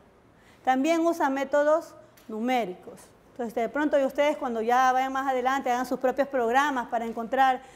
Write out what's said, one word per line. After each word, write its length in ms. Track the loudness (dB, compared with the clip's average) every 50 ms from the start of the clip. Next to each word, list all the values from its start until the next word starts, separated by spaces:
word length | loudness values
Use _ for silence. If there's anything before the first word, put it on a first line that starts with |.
| _ _ _ _ _ _ _ _ _ -20 -16 _ 0
también 400 | 0 2 2 2 2 2 2 2
usa 240 | 0 2 2 0 0
métodos 640 | 0 -2 -2 0 2 2 4 4 4 2 0 -6 -20 -20 -20 -20 _ -20 -16
numéricos. 760 | -12 -8 -4 -2 0 0 0 -2 -4 -8 -12 -14 -20 -20 -20 -20 -20 _ _ _ -20
Entonces, 240 | -10 -8 -8 -6 -2
de 140 | -2 -4 -2
pronto, 300 | -2 -2 0 2 2 2
y 40 | 2
ustedes 340 | 0 0 0 0 0 0
cuando 240 | -2 -4 -4 -4 -2
ya 300 | 0 2 4 4 4 4
vayan 200 | 2 2 0 -2
más 160 | -2 -2 -2
adelante, 440 | -2 -2 0 0 0 0 0 0 -2
hagan 160 | -2 -2 -2
sus 120 | -4 -4 -2
propios 280 | -2 -2 0 0 -2
programas 600 | -2 0 -2 0 2 2 2 2 2 -2 -4 -6 -4
para 160 | -6 -6 -4
encontrar 580 | -6 -8 -8 -6 -4 0 2 2 2 2 -2 -6 -16 -20